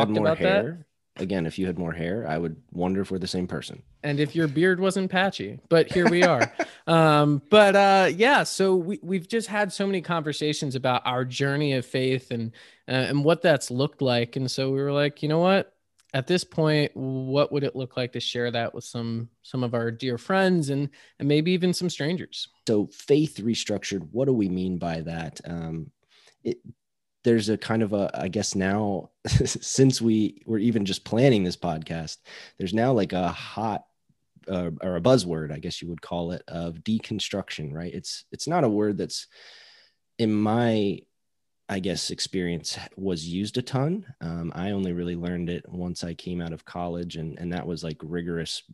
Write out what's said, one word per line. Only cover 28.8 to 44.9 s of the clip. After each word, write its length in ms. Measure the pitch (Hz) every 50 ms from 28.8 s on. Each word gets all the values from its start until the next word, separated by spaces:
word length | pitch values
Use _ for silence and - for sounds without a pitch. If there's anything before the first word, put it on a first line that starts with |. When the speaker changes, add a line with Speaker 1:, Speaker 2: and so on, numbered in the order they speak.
| 107 101 98 85 - - _ _
Speaker 2:
<laughs> 80 | - -
since 760 | - - 127 120 - - - - - - 135 135 123 -
we 400 | 113 113 110 107 104 - - - -
were 120 | 113 113 104
even 260 | 107 120 110 110 98
just 200 | 95 95 - -
planning 400 | - 104 113 135 139 123 101 92
this 120 | 90 -
podcast, 600 | - - 87 80 80 78 - 82 82 78 78 - _ _ - - - - - _ -
there's 160 | 95 87 101
now, 180 | 110 117 135
like, 200 | 131 107 95 76
a 160 | 95 90 90 87
hot, 560 | 80 - - - - 104 110 110 101 - - _ _ _ _ _ _ _ _ _ _ _ - -
uh, 220 | 95 90 90 85 78 -
or 160 | - 92 90
a 40 | 82
buzzword, 520 | 85 127 131 123 90 87 82 80 78 73
I 80 | 73 76
guess 200 | 80 87 - -
you 60 | 87
would 160 | 85 85 78
call 300 | - - 87 87 85 85
it, 100 | 90 - - -
of 300 | 85 85 85 85 80 80
deconstruction, 920 | - 107 110 110 - - 110 98 - - - 98 - - - - 78 71
right? 220 | 71 80 87 90 -
It's, 300 | 95 - - - - - -
it's 160 | - - - 139
not 160 | 170 180 139
a 40 | 110
word 300 | 104 104 107 104 101 87
that's, 300 | 87 76 - - - _ _ - - - - - - - _ _ _ _ _ _ _ _ _ -
in 140 | 117 107
my, 640 | 107 104 107 107 110 120 120 117 110 107 101 101 85 - _ _ _ _ _ _ _ _ _ _ _ _ _ -
I 100 | 101 98
guess, 320 | 90 98 85 80 - -
experience, 640 | 92 - - - - 95 90 87 85 80 78 - - - - - -
was 280 | 95 95 98 87 80 78
used 320 | 85 85 95 104 104 -
a 60 | 127
ton. 420 | 127 - - 127 139 160 185 214 185 - - -
Um, 300 | - 82 85 85 85 82 -
I 160 | 85 90 101
only 200 | 101 98 95 90